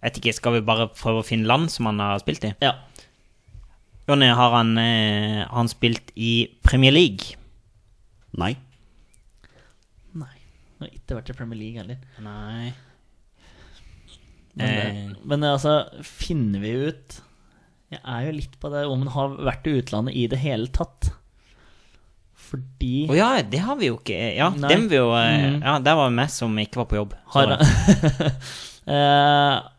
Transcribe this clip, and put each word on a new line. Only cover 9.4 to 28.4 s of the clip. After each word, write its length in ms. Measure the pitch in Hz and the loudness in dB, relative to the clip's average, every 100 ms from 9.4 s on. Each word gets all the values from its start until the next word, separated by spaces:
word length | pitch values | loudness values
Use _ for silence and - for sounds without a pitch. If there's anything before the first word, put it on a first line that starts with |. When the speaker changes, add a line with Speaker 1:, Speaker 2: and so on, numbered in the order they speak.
| _ _ _ _ _ _ - | _ _ _ _ _ _ -18
Speaker 2:
Nei, 120 | 180 135 - - _ _ _ | -16 -16 -18 -20 _ _ _
han 100 | - | -20
har 0 | |
ikke 280 | - - 120 | -20 -10 -10
vært 140 | 120 | -10
i 20 | |
Premier 240 | 127 120 113 | -12 -12 -12
League 200 | 110 117 | -12 -12
heller. 180 | 95 127 131 - | -14 -14 -16 -18
Speaker 1:
Nei. 540 | 107 104 107 113 120 127 _ _ _ _ _ _ _ - - - - - - - _ - _ | -16 -14 -12 -10 -10 -12 _ _ _ _ _ _ _ -20 -20 -20 -20 -20 -20 -20 _ -20 _
Speaker 2:
Men, 140 | - 110 | -8 -4
Speaker 1:
Eh. 460 | 107 104 101 101 98 | -2 -4 -6 -10 -14
Speaker 2:
men 160 | - 143 | -6 -2
altså, 300 | 147 143 147 151 - - | 0 0 2 0 0 -12
finner 580 | - - - 165 117 98 | -20 -12 -6 -2 -2 -2
vi 120 | 104 120 143 | -4 -4 -4
ut, 320 | 156 - - - _ _ _ _ _ _ | -6 -16 -20 -20 _ _ _ _ _ _
jeg 80 | - | -18
er 240 | 127 120 143 | -10 -8 -6
jo 60 | 156 | -6
litt 160 | 131 - | -10 -10
på 100 | 147 | -8
det, 140 | 143 143 | -6 -4
om 140 | 131 135 | -4 -4
han 60 | |
har 220 | 127 139 139 | -2 -4 -2
vært 300 | 131 123 - | -6 -4 -2
i 80 | 139 | -2
utlandet 340 | 120 104 123 - | -2 -4 -4 -2
i 100 | 120 | -2
det 120 | 131 | -2
hele 260 | 147 120 120 | -2 -2 -2
tatt. 420 | - 170 _ - - _ _ _ _ _ - _ _ _ _ _ _ - | -4 -4 _ -6 -6 _ _ _ _ _ -20 _ _ _ _ _ _ -14
Fordi 640 | 135 131 - 131 127 147 | -12 -12 -6 -4 -2 2
Speaker 1:
Å 60 | 143 | 2
ja, 120 | 220 262 | 4 2
det 180 | 113 127 | 0 -4
har 120 | 202 285 | -4 -2
vi 120 | 175 | -2
jo 60 | 113 | -2
ikke, 200 | - 87 113 101 | -6 -4 -4 0
ja, 100 | 160 | 0
Speaker 2:
Nei. 140 | 160 139 | 0 2
Speaker 1:
det 80 | 156 | 2
må 100 | 226 | 4
vi 80 | 147 | 2
jo, 100 | 120 117 | 4 2
eh, 340 | 117 113 139 | 2 2 2
Speaker 2:
Mhm. 120 | 143 | 0
Speaker 1:
ja, 160 | 147 147 | 0 0
der 140 | 131 160 | 4 4
var 120 | 135 | 4
vi 60 | 120 | 2
mest 200 | 139 - | -2 -2
som 180 | 117 107 | -4 -2
ikke 200 | 107 - | -4 -4
var 100 | 117 | -2
på 100 | 104 | -2
jobb. 180 | 104 - - | -4 -10 -2
Speaker 2:
Har 200 | 139 131 | 2 2
Speaker 1:
Så 100 | 135 | 6
Speaker 2:
han 760 | 151 - - - 156 - 147 | 6 6 6 6 6 2 -2
<laughs> 60 | 131 | -2